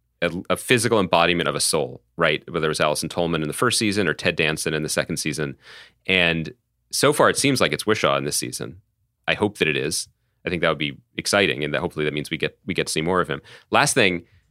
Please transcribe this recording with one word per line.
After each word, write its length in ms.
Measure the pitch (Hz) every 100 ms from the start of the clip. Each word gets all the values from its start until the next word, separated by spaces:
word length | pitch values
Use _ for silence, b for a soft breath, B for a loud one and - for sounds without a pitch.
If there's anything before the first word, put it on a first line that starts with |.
| _ _
a, 100 | 85 85 -
a 80 | 92
physical 420 | - 127 110 113
embodiment 480 | 90 85 85 87 73
of 60 | 73
a 40 |
soul, 400 | - 80 65 - _ -
right? 260 | 82 76 -
Whether 140 | 82 78
it 40 |
was 100 | 73
Allison 280 | 78 73 78
Tolman 320 | - 85 82
in 60 | 78
the 60 |
first 240 | - 127 -
season 280 | 110 98 87
or 60 |
Ted 220 | 76 92 82
Danson 380 | 78 78 -
in 100 | 78
the 60 | 78
second 280 | - 71 73
season. 380 | 80 73 71 67 B B B B -
And 460 | 92 85 82 78 - _ _ _
so 220 | - 135
far, 160 | 143 117
it 80 | 87
seems 240 | 139 123
like 100 | 85
it's 140 | 73 -
Wishaw 320 | 107 78 69
in 60 | 71
this 100 | -
season. 440 | 60 - - 87 _ _ _ _ -
I 60 | -
hope 240 | 107 -
that 80 | 82
it 100 | 69
is. 300 | 71 - - _ _ _ -
I 40 |
think 120 | 87
that 80 | 82
would 80 | 76
be 200 | 76 67 _ -
exciting, 460 | - 101 92 65
and 100 | 73
that 80 | 71
hopefully 220 | 87 - 76
that 80 |
means 180 | 73 71
we 60 | 80
get, 200 | 76 - -
we 80 |
get 140 | 87 78
to 40 |
see 100 | 80
more 200 | 80 92
of 60 | 78
him. 120 | 71 B B B
Last 220 | - -
thing, 300 | - 101 87 - _ _